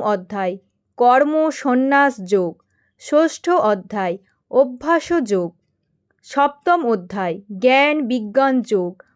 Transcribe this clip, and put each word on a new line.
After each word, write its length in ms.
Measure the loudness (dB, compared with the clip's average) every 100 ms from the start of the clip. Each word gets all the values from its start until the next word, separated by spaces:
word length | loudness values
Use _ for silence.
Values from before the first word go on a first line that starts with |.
অধ্যায় 520 | -2 -4 -6 -6 -6 -6 _ _ _ 0
কর্ম 360 | 4 4 4 2 0
সন্ন্যাস 640 | -2 -2 0 2 2 2 0
যোগ, 280 | -2 0 0 -8 _ _ _ _
ষষ্ঠ 440 | 0 2 2 -2 -2 0
অধ্যায় 500 | 2 -2 -4 -6 -6 -6 _ _ _
অভ্যাস 560 | 0 0 -2 -2 -2 0 -2
যোগ, 260 | 0 -2 -4 -10 _ _ _ _ _ _ -8
সপ্তম 540 | -2 -2 0 0 0 2
অধ্যায় 480 | -2 -4 -6 -6 -6 -10 0
জ্ঞান 380 | 2 4 2 0 -2
বিজ্ঞান 480 | -4 -2 0 2 0
যোগ, 300 | 0 -2 -2 -8 -20